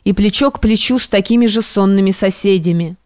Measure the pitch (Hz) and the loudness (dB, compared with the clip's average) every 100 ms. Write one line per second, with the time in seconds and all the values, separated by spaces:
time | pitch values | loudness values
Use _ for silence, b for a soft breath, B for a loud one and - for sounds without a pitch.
0 | 196 190 208 - 277 - 220 220 - 254 | -2 0 0 2 -2 0 0 0 0 -2
1 | - 202 196 233 233 214 214 202 196 196 | 0 -2 0 2 2 0 -2 0 2 2
2 | 190 185 196 - 202 190 170 170 165 180 | 2 0 -2 0 0 0 0 -2 -4 -10